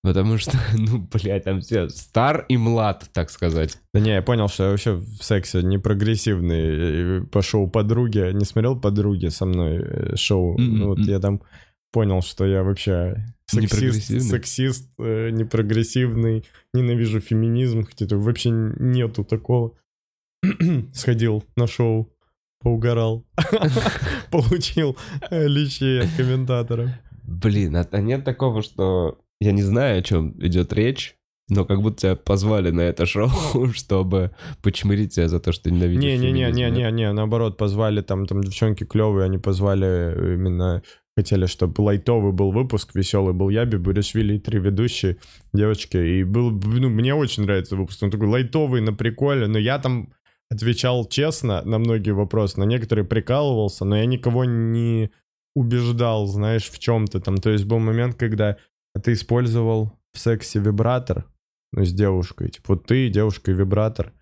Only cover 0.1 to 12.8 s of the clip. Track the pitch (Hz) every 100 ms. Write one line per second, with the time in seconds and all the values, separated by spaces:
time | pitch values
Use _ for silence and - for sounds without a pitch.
0.1 | 92 101 110 - 127 110 110 107 117 90
1.1 | 104 98 98 95 95 - 113 80 - -
2.1 | 110 131 156 - 123 113 117 107 92 -
3.1 | - 80 - 87 82 78 - _ 104 110
4.1 | 98 92 120 101 - 95 101 117 92 104
5.1 | 104 - 101 - 92 90 98 101 101 104
6.1 | 110 110 95 87 82 80 78 85 78 87
7.1 | 92 90 101 92 107 95 110 104 113 120
8.1 | 104 92 98 101 113 117 127 107 101 104
9.1 | 95 85 - 92 90 82 85 - - -
10.1 | - - 98 90 87 120 107 101 98 104
11.1 | 98 98 101 - - - _ _ 117 104
12.1 | 92 90 - 98 95 95 98